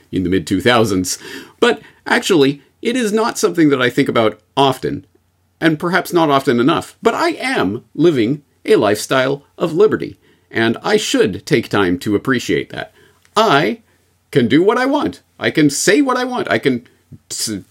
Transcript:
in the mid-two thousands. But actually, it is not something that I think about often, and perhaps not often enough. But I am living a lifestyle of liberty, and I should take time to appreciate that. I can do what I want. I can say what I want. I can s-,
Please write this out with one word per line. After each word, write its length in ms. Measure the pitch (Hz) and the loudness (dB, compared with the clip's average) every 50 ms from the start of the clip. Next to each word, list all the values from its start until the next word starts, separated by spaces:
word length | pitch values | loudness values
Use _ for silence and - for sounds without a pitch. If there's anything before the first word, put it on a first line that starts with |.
| _ - - | _ -8 -6
in 120 | 95 92 | -4 -2
the 60 | 87 | 0
mid-two 300 | 92 95 80 - 101 92 | 0 -2 0 0 -4 0
thousands. 580 | - 120 123 117 113 98 101 92 90 - - - - - - - - - _ - | 2 2 2 2 2 2 0 -2 -2 -4 -6 -10 -12 -16 -18 -18 -18 -18 _ 0
But 220 | - 240 214 - - - _ _ - | 0 0 0 -2 -8 -20 _ _ -6
actually, 560 | - - 240 - - 196 151 135 135 139 143 _ _ _ _ - | -2 -2 -2 0 2 2 4 4 2 0 -4 _ _ _ _ -6
it 140 | 233 240 | -4 -2
is 160 | 262 233 202 208 | -2 -2 -2 0
not 260 | 220 220 - - - | 0 -2 -2 -4 -2
something 320 | - 190 151 170 160 147 | -2 -2 2 2 2 2
that 100 | 139 127 | 4 2
I 80 | 123 120 | 0 0
think 220 | - 143 135 135 | 0 0 -2 0
about 280 | 113 120 110 104 - - _ _ - 135 | 2 2 0 0 -2 -4 _ _ -2 2
often, 480 | 139 135 127 - - 69 69 - - _ _ _ _ _ _ _ _ _ _ - | 2 2 2 -2 -6 -8 -8 -8 -12 _ _ _ _ _ _ _ _ _ _ -2
and 220 | - 165 156 151 | 0 0 0 0
perhaps 320 | 185 170 190 180 - - - | -4 -2 -2 -2 -4 0 0
not 160 | 170 165 147 | 0 2 2
often 320 | 139 135 - 143 120 120 | 2 2 2 2 0 2
enough. 380 | 117 151 165 - - - - _ - | 2 2 2 0 -4 -8 -16 _ -2
But 120 | 226 226 | 0 0
I 160 | - 320 349 | 0 -2 -4
am 560 | - - 247 262 269 190 107 95 104 - - _ - | -4 -4 -6 -4 -4 -2 -2 -4 -4 -8 -12 _ -4
living 500 | - 151 175 156 123 107 113 147 151 _ _ _ _ - | 2 2 2 4 2 0 0 -2 -4 _ _ _ _ 0
a 100 | - 214 | 2 2
lifestyle 680 | 165 113 101 104 - - - 135 131 127 135 139 143 _ _ _ | 4 4 2 0 0 -2 -2 -2 0 0 0 -2 -6 _ _ _
of 160 | - - 165 151 | -6 -6 -4 2
liberty, 460 | 175 214 208 127 82 - - 98 _ _ _ _ _ _ _ | 2 2 2 2 -2 -6 -8 -12 _ _ _ _ _ _ _
and 260 | - 107 113 113 113 - - | -4 0 0 0 0 -2 -2
I 140 | 175 214 | 0 0
should 480 | 208 - - - 262 185 110 87 - - | 0 0 0 0 0 0 0 -2 -6 -4
take 240 | - 151 117 107 - | -2 -2 -2 -2 -2
time 300 | - 104 95 87 90 90 | -2 0 0 0 0 -2
to 140 | - 107 101 | -2 -2 -2
appreciate 540 | 98 - 131 131 120 - - 87 71 67 - | -2 0 -2 -2 -2 -2 -2 -2 -2 -2 -6
that. 240 | - - - - _ _ _ _ _ _ _ _ - | -10 -14 -14 -14 _ _ _ _ _ _ _ _ 0
I 460 | 208 226 202 147 139 170 214 233 - _ _ _ _ _ _ _ _ _ _ | 0 2 4 4 2 2 0 -4 -6 _ _ _ _ _ _ _ _ _ _
can 160 | - 135 120 | 0 0 2
do 160 | 104 131 156 180 | 4 4 4 4
what 160 | 202 240 247 | 4 2 2
I 80 | 254 | 0
want. 360 | 269 285 294 - 90 90 - _ _ _ - | 0 0 0 -2 -4 -6 -8 _ _ _ -4
I 100 | 110 117 | -4 -2
can 200 | - 160 151 143 | 0 2 2 2
say 300 | 143 - - 180 196 294 | 2 0 0 2 2 2
what 160 | 285 254 247 | 2 0 0
I 80 | 247 247 | -2 -4
want. 240 | 254 247 226 - - | -4 -4 -6 -4 -2
I 100 | 107 113 | -2 0
can 280 | - 139 127 120 - _ _ _ _ _ - - _ - | 0 0 -2 -2 -6 _ _ _ _ _ -20 -20 _ -16
s-, 360 | - - - 113 107 92 - _ | -10 -8 -8 -6 -6 -8 -10 _